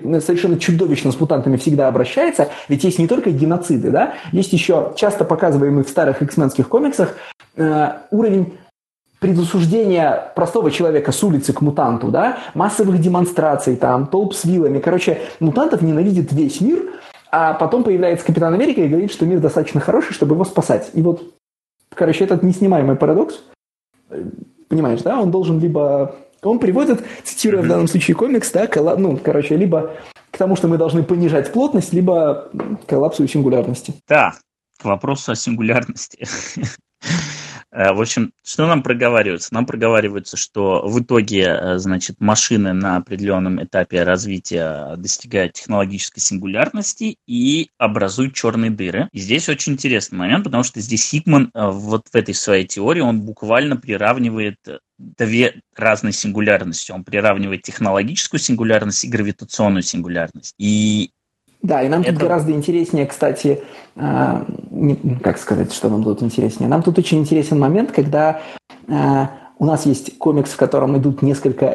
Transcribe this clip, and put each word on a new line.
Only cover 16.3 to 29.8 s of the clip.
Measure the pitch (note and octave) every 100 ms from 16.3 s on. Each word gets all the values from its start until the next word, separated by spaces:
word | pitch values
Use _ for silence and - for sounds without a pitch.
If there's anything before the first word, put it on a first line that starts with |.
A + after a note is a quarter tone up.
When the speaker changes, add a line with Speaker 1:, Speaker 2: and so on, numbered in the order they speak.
Speaker 1:
весь | C#3 D3 -
мир, | A3 F4 - - - - _
а | D#3+ D#3+ D3
потом | D#3 B3
появляется | A#3+ F#3 F3+ E3+ -
Капитан | D#3+ E3
Америка | F3+ D4 B3
и | D3
говорит, | D#3+ G3+
что | - E3
мир | F3+
достаточно | D3 E3 D#3 D3
хороший, | D#3 A#3 -
чтобы | - C#3+ D#3
его | F#3
спасать. | - - A#2 -
И | -
вот, | E3+ E3+ - - _ _ _ _ _ -
короче, | F3+ - F#4+
этот | F3+
неснимаемый | F#3 F3+ G3 E3+ C#3 C3+
парадокс, | D3+ E3+ - - - _ _ _ _ _ -
э, | - - - - _ -
понимаешь, | D#3+ C#3 A#2
да, | F3 B3+
он | F#3
должен | F#3 E3+ D#3+
либо, | E3+ D3+ D3 C#3+ C#3 - - _
он | G3 A#3+
приводит, | G#3 A3 D4 A#3 - -
цитируя | - - A3 G3
в | E3
Speaker 2:
Мгм. |
Speaker 1:
данном | F3 E3
случае | F3 - E3
комикс, | B3 A#3+ -
да, | F3 A3
колла-, | D#3 D#3 -
ну, | F#3+ C3
короче, | - D3 D3 D#3
либо | G3 D#3+